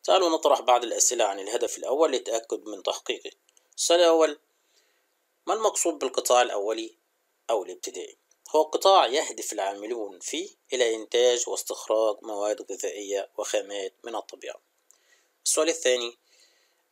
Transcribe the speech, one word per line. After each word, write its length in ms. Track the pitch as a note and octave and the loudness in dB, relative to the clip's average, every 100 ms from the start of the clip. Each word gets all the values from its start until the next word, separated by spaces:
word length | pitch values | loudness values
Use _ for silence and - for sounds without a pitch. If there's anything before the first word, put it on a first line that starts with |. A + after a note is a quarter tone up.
تعالوا 240 | - F#3 F3 | 4 4 4
نطرح 320 | D#3+ D3 C3 | 2 4 2
بعض 240 | - B2 | 4 2
الأسئلة 400 | A#2 G#2 - A#2+ | 2 0 0 2
عن 160 | G#2+ G2 | 0 -2
الهدف 380 | G2 A#2+ A#2 - | -6 -4 -4 -4
الأول 340 | - C#3 D#3 | -4 0 2
للتأكد 520 | B2+ - A2+ - G#2+ | 0 -4 -6 -4 -8
من 180 | G#2+ G#2 | -8 -8
تحقيقه. 480 | G2 F#2+ - A2+ - _ _ _ _ - | -6 -6 -6 -8 -10 _ _ _ _ -8
السؤال 240 | - E3+ | 2 6
الأول: 380 | E3+ E3 D#3 D3 _ _ _ _ _ _ _ _ _ _ - | 6 6 4 0 _ _ _ _ _ _ _ _ _ _ -4
ما 80 | |
المقصود 440 | G#3 G#3 - F3 D3+ | 0 0 2 -2 0
بالقطاع 440 | C3 - - B2 | -2 -2 2 4
الأولي 540 | A#2+ G#2 G2+ A2+ A2 _ _ _ _ _ - | 4 0 -2 -4 -6 _ _ _ _ _ -2
أو 140 | A2+ | -2
الابتدائي؟ 520 | F3+ F3+ - F3+ - - _ _ - D#3 | -2 -12 -12 -12 -14 -18 _ _ -2 0
هو 60 | |
قطاع 440 | D#3 - F#3+ F#3+ B2 | 0 2 6 6 6
يهدف 460 | C#3 - A2 G#2+ | 0 -4 -8 -8
العاملون 640 | G#2+ G2 G2+ G#2+ A#2+ G2+ F2+ | -4 -6 -6 -8 -8 -8 -12
فيه 320 | - D3+ G3 _ _ | -10 -8 -10 _ _
إلى 220 | B2+ A#2 | 0 0
إنتاج 540 | A2+ G#2+ A#2+ B2 A#2+ A#2+ | 0 -2 2 4 2 -2
واستخراج 680 | F#2+ - F#2+ - A2 A2 G#2 | -6 -6 -10 0 2 2 -2
مواد 500 | A2+ G#2 G#2 G#2 G2+ | -8 -4 -4 -4 -8
غذائية 580 | G2 F#2+ G#2 G2+ G2 F#2+ - | -8 -8 -8 -4 -4 -4 -8
وخامات 560 | G#2 G#2+ G2 G2+ F#2+ _ | -4 -4 -4 -8 -8 _
من 120 | A#2 A2 | -10 -10
الطبيعة. 440 | - - - - _ _ _ _ _ _ _ _ | -10 -16 -14 -16 _ _ _ _ _ _ _ _
السؤال 240 | - - D#3 | -4 0 0
الثاني: 500 | D#3+ C3 B2 A#2+ - _ _ _ _ _ _ _ | 0 0 0 -2 -10 _ _ _ _ _ _ _